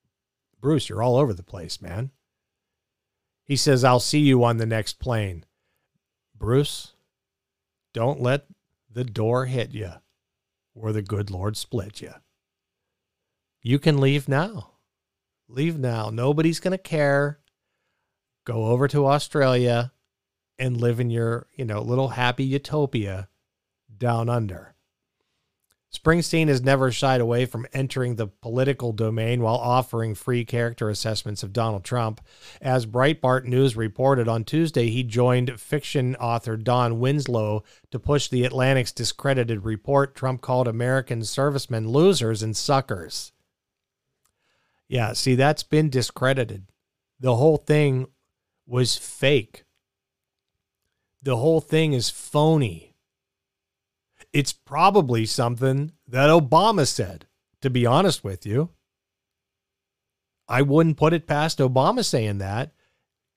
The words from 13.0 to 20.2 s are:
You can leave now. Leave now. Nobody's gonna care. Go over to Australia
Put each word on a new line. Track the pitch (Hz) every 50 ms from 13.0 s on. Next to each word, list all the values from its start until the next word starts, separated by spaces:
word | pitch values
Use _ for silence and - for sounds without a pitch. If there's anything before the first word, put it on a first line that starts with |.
| _ _ _ _ _ _ _ _ _ _ _ _ -
You | 113 127 143
can | - 160 147 139
leave | 135 135 143 147 135 -
now. | 135 139 165 214 220 - 95 _ _ _ _ _ _ _ _ _ _ _ _ _ _ _ _ _
Leave | 120 127 151 170 165 147
now. | 131 123 117 113 107 107
Nobody's | 110 113 123 139 147 151 160 165 165 -
gonna | - 185 185
care. | 185 - - 170 151 147 143 139 139 143 147 147 _ _ _ _ _ _ _ _ _ _ _ _ _ _ _ _ _ _ _ _ _ -
Go | - 113 113 110
over | 110 120 127 143 135
to | - 147 139
Australia | 135 143 147 - - - 151 139 131 127 123 123 120 117 117 120 127 _ _ _ _ _ _